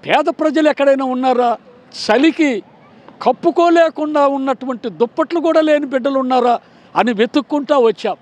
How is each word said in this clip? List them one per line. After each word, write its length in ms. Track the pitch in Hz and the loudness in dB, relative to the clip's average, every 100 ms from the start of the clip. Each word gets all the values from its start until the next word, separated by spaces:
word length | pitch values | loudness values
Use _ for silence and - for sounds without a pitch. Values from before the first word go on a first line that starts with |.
| 151 | 2
పేద 220 | 233 311 294 | 0 0 -2
ప్రజలు 300 | 311 302 302 | -2 2 0
ఎక్కడైనా 320 | 277 277 269 269 254 | 2 2 2 -2 -2
ఉన్నారా, 360 | 262 247 240 214 - - _ - - | 0 0 0 -2 -10 -20 _ -12 0
చలికి 460 | 220 320 - 294 220 - _ _ - - - 226 | 2 2 0 -2 -2 -10 _ _ -20 -20 -4 -4
కప్పుకోలేకుండా 960 | 254 339 330 339 339 330 - 302 302 285 277 | 0 -2 2 2 4 2 -2 -4 0 0 0
ఉన్నటువంటి 500 | 269 262 262 247 240 160 | -4 -4 -6 -8 -10 -4
దుప్పట్లు 380 | 233 - 320 339 320 | -4 -2 -4 -2 0
కూడా 140 | 320 311 | 2 2
లేని 180 | 294 294 | 0 0
బిడ్డలు 240 | 269 254 269 254 | -4 -2 -2 0
ఉన్నారా 300 | 254 240 233 _ - - - | 0 2 -2 _ -20 -6 -2
అని 160 | 214 202 | -2 0
వెతుక్కుంటా 580 | 226 294 247 294 269 294 233 | 0 0 -2 -6 0 2 2
వచ్చాం. 280 | 208 214 180 | 0 -6 -8